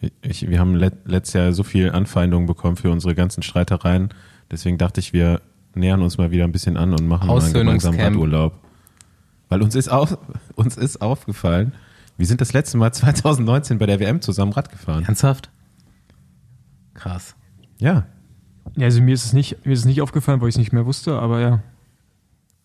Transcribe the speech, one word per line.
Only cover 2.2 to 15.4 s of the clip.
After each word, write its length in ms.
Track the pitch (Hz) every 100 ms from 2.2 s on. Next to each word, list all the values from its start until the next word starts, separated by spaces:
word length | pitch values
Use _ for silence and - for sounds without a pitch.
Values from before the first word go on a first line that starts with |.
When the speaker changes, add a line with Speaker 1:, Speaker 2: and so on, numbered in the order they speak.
| 87 87 87
Speaker 1:
bekommen 300 | 85 87 90
für 140 | 92
unsere 240 | 85 87
ganzen 280 | 85 90 -
Streitereien. 680 | - - 90 92 87 90 95 - - _ _
Deswegen 260 | 82 90 87
dachte 240 | 92 -
ich, 140 | -
wir 260 | 87 85 85 - _ _
nähern 280 | - 92 95
uns 160 | 87 -
mal 120 | 87
wieder 140 | 87
ein 80 | 87
bisschen 240 | 87 - 80
an 160 | 87
und 160 | 82 82
machen 200 | 85 90
mal 140 | 80
ein 100 | 80
gemeinsamen 420 | 98 113 110 85
Speaker 2:
Aussöhnungscamp. 200 | 85 87
Speaker 1:
Radurlaub. 460 | 104 78 78 78 - - _ _ _ _ _ _ _ _
Weil 140 | 92
uns 120 | 107
ist 140 | 127 131
auf-, 300 | 127 151 - - -
<laughs> 180 | -
uns 220 | - 113 -
ist 240 | 127 -
aufgefallen, 720 | 104 135 - 101 90 87 113 - - _ - -
wir 80 | 90
sind 140 | 123
das 120 | 127
letzte 240 | 135 - 117
Mal 160 | 113
zweitausendneunzehn 840 | - 127 - 151 143 113 131 143 110
bei 80 | 101
der 120 | 101
W 60 |
M 160 | 101 160
zusammen 320 | - 90 98
Rad 180 | 117 -
gefahren. 340 | 95 - 80
Speaker 2:
Ernsthaft? 460 | 90 104 139 131